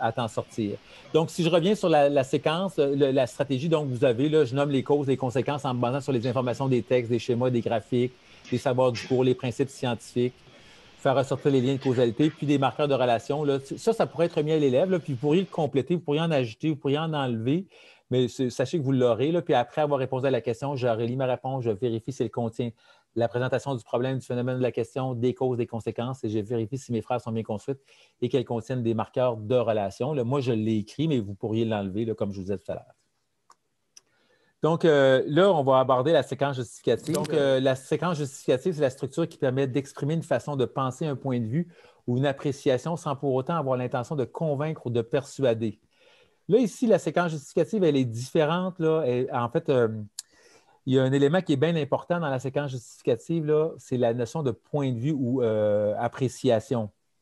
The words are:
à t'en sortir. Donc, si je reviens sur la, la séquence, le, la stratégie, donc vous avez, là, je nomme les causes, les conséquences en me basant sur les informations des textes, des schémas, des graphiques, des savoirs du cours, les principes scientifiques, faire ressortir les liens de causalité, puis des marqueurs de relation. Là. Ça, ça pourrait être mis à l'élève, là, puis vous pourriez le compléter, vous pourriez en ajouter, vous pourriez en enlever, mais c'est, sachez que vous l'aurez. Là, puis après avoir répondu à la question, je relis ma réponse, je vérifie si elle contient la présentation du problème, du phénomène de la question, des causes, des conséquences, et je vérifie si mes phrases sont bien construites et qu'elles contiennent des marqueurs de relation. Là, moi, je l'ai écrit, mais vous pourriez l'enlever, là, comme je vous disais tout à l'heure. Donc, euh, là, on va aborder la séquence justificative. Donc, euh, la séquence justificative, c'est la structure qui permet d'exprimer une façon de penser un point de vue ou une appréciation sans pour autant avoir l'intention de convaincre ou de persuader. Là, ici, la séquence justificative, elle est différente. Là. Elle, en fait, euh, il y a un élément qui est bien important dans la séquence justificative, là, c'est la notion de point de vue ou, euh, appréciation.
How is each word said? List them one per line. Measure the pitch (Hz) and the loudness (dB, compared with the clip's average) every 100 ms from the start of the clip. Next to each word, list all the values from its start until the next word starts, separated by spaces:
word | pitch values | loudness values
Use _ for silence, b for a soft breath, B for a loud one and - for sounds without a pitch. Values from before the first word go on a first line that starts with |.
à | 117 | -2
t'en | 117 113 | -2 -4
sortir. | - - - 104 - - B B | -4 -8 -4 -4 -6 -12 B B
Donc, | 156 160 | 0 0
si | - | 0
je | 160 | 2
reviens | 170 170 208 | 2 2 2
sur | 180 | 2
la, | 151 143 | 4 4
la | 143 | 4
séquence, | 131 147 151 160 190 - | 0 0 0 -2 -2 0
le, | 139 139 139 | 0 2 2
la | 135 127 | 2 0
stratégie, | - 135 127 165 | -2 -2 -2 0
donc | 156 143 | 0 0
vous | 123 | 0
avez, | 135 117 151 | 2 2 2
là, | 156 | 2
je | 131 135 | 2 0
nomme | 147 | 0
les | 135 | 0
causes, | 120 147 139 | 2 0 2
les | 131 | 0
conséquences | 131 131 120 143 | 0 -2 -2 -4
en | 135 | -4
me | 123 | -2
basant | 120 139 | -2 -2
sur | 131 | -2
les | 127 127 | -2 0
informations | 120 123 113 135 | -2 -2 -2 0
des | 123 | 0
textes, | - 127 113 | 2 0 2
des | 120 | -2
schémas, | - 117 127 | 0 0 2
des | 123 | 0
graphiques, | - 113 - 123 127 - B B - | 0 -2 0 0 0 -4 B B -6
des | 123 | -2
savoirs | 139 123 127 | 0 2 2
du | 117 - | 0 -2
cours, | 127 | 2
les | 127 123 | 2 2
principes | 127 - 135 | -2 -4 -4
scientifiques, | - 127 113 - 127 123 - - B B B B - | -4 -4 -4 -6 -2 -2 -4 -18 B B B B -4
faire | 143 | 0
ressortir | 131 131 131 147 | 2 0 0 2
les | 135 | 2
liens | 123 | 2
de | 135 | 0
causalité, | 135 123 120 107 151 | 0 2 2 2 0
puis | - 143 | 0 0
des | 143 | 2
marqueurs | 131 - 147 | 0 0 0
de | |
relation. | 131 123 117 - 143 | 2 2 0 0 -2
Là. | 147 139 135 - | 0 -2 -4 -6
Ça, | - | -2
ça | 220 165 | 0 0
pourrait | 151 170 | 0 -2
être | 170 | 0
mis | 151 | 0
à | 156 | 2
l'élève, | 143 127 185 | 4 4 2
là, | 185 | 0
puis | - | -2
vous | 127 | -4
pourriez | 147 170 | 0 2
le | 190 | 0
compléter, | - 147 139 123 | -2 -2 0 0
vous | 175 | -2
pourriez | - 147 | 0 0
en | 165 | 0
ajouter, | 147 120 107 156 | 0 -2 -4 -4
vous | 143 | -2
pourriez | 143 143 | 0 -2
en | 160 | -2
enlever, | 151 131 117 117 165 190 B B B B | -2 -2 -2 0 -2 -2 B B B B
mais | 127 123 | 0 0
c'est, | - 127 | 0 -4
sachez | - 127 180 | -2 -2 -2
que | |
vous | 131 | 0
l'aurez. | 131 123 110 143 | 2 4 2 0
Là, | 170 | 0
puis | 165 | 2
après | 131 120 - | 2 2 0
avoir | 147 139 | 0 0
répondu | 131 131 135 | -2 -2 0
à | |
la | 123 | 0
question, | 123 113 139 | 0 -4 -4
je | 143 123 | -2 0
relis | 110 117 | 0 -2
ma | 127 131 | -2 -2
réponse, | 123 131 135 | -2 -4 -4
je | 117 | -2
vérifie | 98 123 113 - | -2 -2 -4 -6
si | 131 | -6
elle | 117 | -4
contient | - 117 - 120 - b b b | -4 -4 -4 -8 -8 b b b
la | - 117 | -2 -2
présentation | 120 127 127 143 | -2 -2 -2 -2
du | 127 | -6
problème, | - 123 131 131 | -4 -2 -2 -4
du | - | -4
phénomène | 123 123 127 | -4 -2 -2
de | |
la | 123 | -2
question, | 123 113 139 131 | -2 -4 -4 -6
des | 120 123 | -2 -2
causes, | 120 127 120 | 0 -2 -2
des | 117 | -4
conséquences, | 117 113 110 120 131 | -6 -8 -6 -6 -6
et | 110 | -4
je | 110 | -4
vérifie | 101 120 110 135 | -2 -4 -4 -6
si | - | -6
mes | 117 | -6
phrases | - 123 | -4 -6
sont | 117 | -4
bien | 113 | -6
construites | 107 107 - 139 b b b b | -4 -6 -8 -10 b b b b
et | 120 | -2
qu'elles | 135 117 | -2 -2
contiennent | 117 - 127 | -4 -4 -4
des | 113 | -2
marqueurs | 113 104 - 127 113 | -2 -2 0 0 -2
de | 107 | 0
relation. | 123 113 110 98 - 123 | 0 2 0 -2 -4 -4
Là, | 151 | -2
moi, | 117 143 | -2 -2
je | 127 | 0
l'ai | 113 110 110 | 0 2 0
écrit, | 101 - 160 | -2 -4 -2
mais | 135 | 0
vous | 98 | -2
pourriez | 101 113 110 113 | -6 -4 -2 0
l'enlever, | 107 98 95 113 | -2 -4 -4 -4
là, | |
comme | 107 101 | -4 -6
je | 98 | -6
vous | |
disais | 92 98 | -6 -6
tout | - | -8
à | - | -12
l'heure. | - _ _ _ _ _ _ _ _ _ _ _ _ _ _ _ _ _ | -12 _ _ _ _ _ _ _ _ _ _ _ _ _ _ _ _ _
Donc, | 151 165 170 | 0 2 4
euh, | 147 135 131 117 | 6 6 6 4
là, | 151 202 | 4 4
on | 170 | 4
va | 135 131 | 4 4
aborder | 127 127 135 | 4 2 4
la | 160 | 2
séquence | 123 127 139 131 | 2 -2 -2 -2
justificative. | 120 - - 117 - | -8 -4 0 0 0
Donc, | 165 151 | -4 -2
euh, | 156 139 131 | 2 2 4
la | 135 131 | 2 0
séquence | - 151 170 156 | -2 -2 -2 -2
justificative, | 139 - - 127 185 151 | -4 -4 0 0 0 0
c'est | |
la | 139 | -2
structure | 131 135 - 165 | -2 -6 -4 -4
qui | - | -2
permet | 135 131 139 | -2 0 0
d'exprimer | 139 135 - 143 | -2 -6 -4 -4
une | 165 | -2
façon | - 123 - 143 | -2 -2 -2 -2
de | |
penser | 117 - 131 127 | -2 -2 -4 -2
un | 160 135 | -4 -4
point | 135 123 | -4 -4
de | 110 | -2
vue | 143 175 B B B B | -2 -4 B B B B
ou | 123 | 0
une | |
appréciation | 143 139 147 131 147 127 160 170 | 0 0 -4 -2 0 0 0 -6
sans | 151 | -4
pour | 135 143 | -4 -2
autant | 131 131 170 | -2 -2 -2
avoir | 131 127 | -2 -2
l'intention | 123 127 120 151 | -2 -4 -4 -4
de | |
convaincre | 117 - 165 135 156 156 - | -4 -4 -4 -2 -4 -6 -4
ou | |
de | 117 | -4
persuader. | 113 143 131 - 131 113 110 - _ b b b b b b | -2 -2 -4 -2 0 0 -2 -6 _ b b b b b b
Là, | 214 | 2
ici, | 220 - 233 | 2 0 2
la | 185 | 2
séquence | 170 165 175 | 2 0 0
justificative, | 156 - - 160 220 | -2 -4 -2 0 2
elle | 170 143 | 4 4
est | 127 | 2
différente. | 113 127 175 151 175 185 175 | -2 -2 0 2 0 -2 -2
Là. | 160 160 | 0 2
Elle, | 139 123 127 | 2 0 0
en | 127 120 | -2 -2
fait, | 165 165 | -2 2
euh, | 131 113 110 104 - - b b b b b - | 2 2 0 -10 -14 -20 b b b b b 0
il | |
y | 131 | 4
a | |
un | 131 | 4
élément | 139 139 185 | 4 4 2
qui | 175 | 2
est | 139 | 2
bien | 156 170 | 2 0
important | 139 127 - 175 | 0 -2 -2 -4
dans | 156 | -2
la | 131 | -4
séquence | 135 143 143 | -4 -4 -4
justificative, | 127 - - - 117 - 165 151 | -6 -12 -6 -2 -2 -2 -2 2
là, | 151 160 - | 2 2 -4
c'est | - 123 | -4 0
la | 120 | 0
notion | 117 117 165 | 0 -2 -2
de | 135 | -2
point | 107 _ 147 139 | -4 _ -4 -2
de | 117 | -2
vue | 135 147 | -2 -2
ou, | 123 131 | 0 0
euh, | 117 107 107 104 104 104 | 2 2 2 2 0 0
appréciation. | 117 - 127 - 127 113 - 123 107 - _ _ | -2 -2 -4 -2 2 2 0 -4 -4 -10 _ _